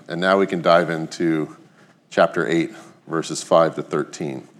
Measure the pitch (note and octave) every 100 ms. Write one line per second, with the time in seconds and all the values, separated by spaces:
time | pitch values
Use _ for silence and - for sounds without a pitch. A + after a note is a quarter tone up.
0 | - E2+ F#2 G2 F#2+ F2+ F2 F2 E2 D#2+
1 | D#2+ - E2+ D#2+ D2+ - - _ _ _
2 | _ - E2+ F2 D#2+ E2 D#2+ - - _
3 | - E2 - D#2 - E2+ D#2+ - - D#2+
4 | C#2 - D#2 C2 -